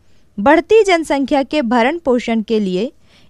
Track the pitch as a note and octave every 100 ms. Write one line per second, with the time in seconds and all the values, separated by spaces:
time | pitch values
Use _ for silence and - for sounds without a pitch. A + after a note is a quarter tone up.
0 | _ - _ - G#3+ E4+ - A4 G4 E4+
1 | D#4 C#4+ C4 C#4+ C#4 D4+ A#3 B3 A#3+ E4+
2 | C4+ A#3+ A#3 A3+ G#3 A3 F#3+ F3+ B3+ -
3 | _ _